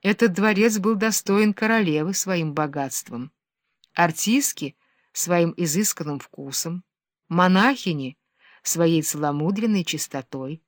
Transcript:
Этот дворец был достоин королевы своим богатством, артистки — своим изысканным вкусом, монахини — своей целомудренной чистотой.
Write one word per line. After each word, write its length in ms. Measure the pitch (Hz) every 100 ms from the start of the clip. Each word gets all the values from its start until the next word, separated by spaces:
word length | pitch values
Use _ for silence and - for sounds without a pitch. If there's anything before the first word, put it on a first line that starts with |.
Этот 320 | 196 202 233
дворец 440 | 175 214 202 226 214
был 180 | 190 220
достоин 580 | 220 214 - 196 214
королевы 600 | 202 220 226 190 151 160
своим 400 | 196 - 185 160
богатством, 760 | 147 151 143 135 - - 120 127 _ _ _ _ _ _
артистки — 840 | - 175 160 - 247 277 - 143 - _ _ _
своим 420 | - - 175 170 -
изысканным 640 | 170 151 214 - 151 143
вкусом, 640 | - - 139 135 165 180 - _ _ _ _
монахини — 880 | 170 185 185 226 269 - 156 131 - _ _ _ _
своей 380 | - 165 165 165
целомудренной 840 | 151 147 147 143 151 196 226 208
чистотой. 760 | 170 156 - 139 131 139 131 160